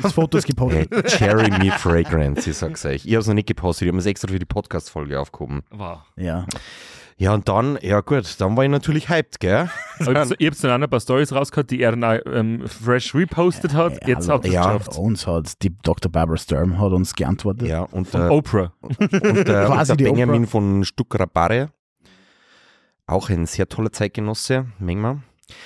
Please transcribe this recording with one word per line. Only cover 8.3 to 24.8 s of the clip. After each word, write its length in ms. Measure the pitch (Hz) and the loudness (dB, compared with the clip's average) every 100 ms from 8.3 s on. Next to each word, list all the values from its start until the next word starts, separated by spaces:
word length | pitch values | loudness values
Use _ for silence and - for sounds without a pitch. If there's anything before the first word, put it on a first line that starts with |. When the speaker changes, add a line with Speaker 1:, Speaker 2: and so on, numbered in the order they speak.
| - | -4
Speaker 2:
dann 180 | 95 113 | -2 2
war 80 | 139 | 2
ich 40 | |
natürlich 380 | 143 - 151 - | 2 0 -2 0
hyped, 300 | 170 - - | -2 -2 -4
gell? 300 | 90 107 175 - - - | 0 2 0 -6 -14 -6
Speaker 3:
Aber 120 | 127 | 0
ich 60 | 135 | 2
hab 100 | 131 | 2
so, 80 | - | 0
ich 100 | 147 | 0
hab's 120 | 139 | 0
dann 120 | 135 | 0
auch 60 | 123 | 0
noch 80 | 147 | 0
ein 20 | |
paar 100 | 123 | -2
Stories 320 | - 131 147 | 2 0 2
rausgehört, 380 | 135 143 - 135 | 0 -2 -2 -2
die 100 | 127 | 0
er 100 | 117 | 2
dann 120 | 117 | 2
auch, 140 | 117 113 127 | 0 0 0
ähm, 380 | 123 110 117 120 | -2 0 -2 -6
fresh 480 | - 113 123 - 143 | -6 0 0 0 -2
repostet 580 | 180 165 180 170 170 | 0 2 0 2 -2
hat. 280 | 147 170 - | 0 0 -2
Speaker 1:
Ja, 60 | - | -2
Speaker 3:
Jetzt 140 | 123 87 | 0 2
Speaker 1:
hallo. 60 | 147 | 0
Speaker 3:
habt 100 | 90 | 2
ihr's 80 | 90 | 2
Speaker 2:
Ja. 60 | |
Speaker 3:
geschafft. 340 | 90 104 101 76 | 2 0 -4 -4
Speaker 1:
Uns 280 | 104 104 - | -2 -2 -2
hat 340 | 85 78 - | -4 -4 -4
die 140 | 98 87 | -4 -2
Doktor 280 | - 85 90 | -2 -2 -2
Barbara 260 | 82 82 80 | 0 0 -2
Sturm 400 | - 73 87 90 | -2 0 0 2
hat 140 | 101 | 2
uns 240 | 90 92 - | 2 0 -2
geantwortet. 540 | 67 95 104 107 120 | -2 0 -2 -4 -4
Speaker 2:
Ja, 120 | 80 | -4
und, 220 | 90 92 92 | -4 -6 -4
Speaker 3:
Von 140 | - | 0
Speaker 2:
äh, 60 | 87 | 2
Speaker 3:
Oprah. 440 | 147 143 107 87 - | 2 2 0 0 -6
Speaker 2:
und, 200 | - - | -10 -2
äh, 420 | 208 190 208 151 | 0 2 2 2
Speaker 1:
Quasi 280 | 185 101 101 | 4 4 4
Speaker 2:
und 160 | 139 143 | 4 4
der 60 | 127 | 4
Speaker 1:
die 80 | |
Speaker 2:
Benjamin 400 | 131 120 123 117 | 4 4 4 4
Speaker 1:
Oprah. 80 | 117 | 2
Speaker 2:
von 320 | 110 101 98 | 2 2 2
Stuckrad 500 | 95 - 123 101 90 | 0 -4 -4 -2 -2
Barre, 360 | 87 85 117 147 - _ _ _ _ _ _ _ _ _ _ _ _ - | 0 2 2 -2 -8 _ _ _ _ _ _ _ _ _ _ _ _ -4
auch 220 | 90 - | -4 0
ein 160 | 85 82 | -2 -2
sehr 220 | - 95 | -2 -4
toller 240 | - 110 | -2 -4
Zeitgenosse, 760 | - 107 - 107 110 - 131 127 | -2 -4 -4 -6 -6 -2 -2 -4
manchmal. 400 | 95 | -8